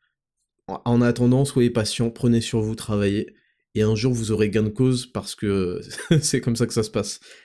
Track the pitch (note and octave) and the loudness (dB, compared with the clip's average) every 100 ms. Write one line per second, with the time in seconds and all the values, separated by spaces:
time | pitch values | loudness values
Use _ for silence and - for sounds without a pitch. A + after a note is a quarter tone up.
0 | _ _ _ _ _ _ - F#2+ A#2+ A#2+ | _ _ _ _ _ _ -12 -6 0 4
1 | A#2+ A#2 B2 B2+ C3+ C3 A#2+ A#2+ G#2+ - | 4 2 2 2 2 2 2 2 -2 -2
2 | A#2 A#2 B2 A#2 - A#2 G#2+ A2+ - G#2 | -4 0 2 2 0 -2 -2 -6 -4 0
3 | G2+ G2+ - - _ _ _ G#2 G#2+ G#2+ | 0 0 -4 -12 _ _ _ 0 2 2
4 | B2+ A#2+ A2 G#2+ G#2+ G#2+ G#2+ G#2 B2+ B2 | 0 0 0 0 2 2 0 2 2 0
5 | - G#2+ - - G#2 G2 F2+ - - - | -4 -10 -10 -4 -2 0 0 -4 -10 -10
6 | - D#3 D3+ B2+ B2 A#2 A#2 A#2 G#2+ G#2+ | 0 2 2 -2 0 0 0 0 -2 -4
7 | G2 - - - | -6 -10 -18 -20